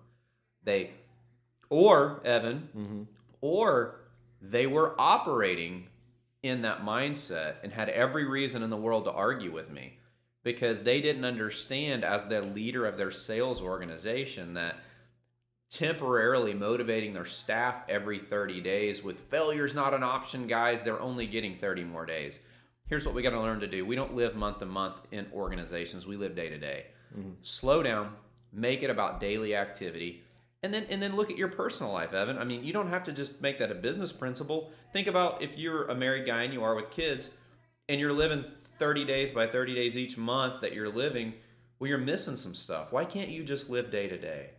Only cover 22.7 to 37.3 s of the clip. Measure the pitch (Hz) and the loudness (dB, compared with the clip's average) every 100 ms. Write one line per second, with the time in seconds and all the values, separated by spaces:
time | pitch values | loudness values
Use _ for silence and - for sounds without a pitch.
22.7 | _ - 151 143 123 123 117 113 110 101 | _ -4 -2 0 0 0 2 0 0 -2
23.7 | 95 95 123 135 123 117 107 104 98 95 | -2 -2 -2 -2 2 0 2 -2 -2 -4
24.7 | 95 95 - - 107 98 95 92 90 82 | -2 -4 -6 -10 -8 -8 -4 -4 -4 -4
25.7 | 85 85 92 92 101 98 85 80 76 71 | -6 -6 -10 -10 -6 -6 -4 -6 -6 -8
26.7 | 69 - - - 104 95 90 - - 127 | -8 -10 -20 -16 -12 -12 -12 -8 -2 4
27.7 | 156 139 110 104 - - _ _ 101 120 | 4 4 0 -2 -8 -20 _ _ -2 0
28.7 | 139 139 110 98 90 101 107 107 101 101 | 2 0 2 0 0 0 0 2 2 0
29.7 | - 92 82 85 87 - - _ - 190 | -4 -8 -6 -8 -8 -18 -20 _ -8 -4
30.7 | 214 214 196 202 196 208 - 190 - 202 | -4 -4 -2 0 0 0 0 -2 0 -2
31.7 | - 117 92 82 95 107 131 123 123 139 | -2 -2 -2 0 2 0 0 -2 -4 -2
32.7 | 208 185 180 175 143 139 - 139 139 107 | -2 0 -2 -2 -6 -6 -2 -2 0 -2
33.7 | 92 113 175 185 - 127 127 147 160 156 | 0 -2 -2 -4 -4 -6 -4 -4 -4 -4
34.7 | - - 196 196 180 175 - 147 - 160 | -14 -6 -2 2 4 2 0 -6 -6 -4
35.7 | 160 131 127 127 131 131 117 123 131 110 | -2 -2 0 0 0 0 0 0 0 2
36.7 | 110 107 - 160 135 - | 0 -2 -2 -2 -2 -6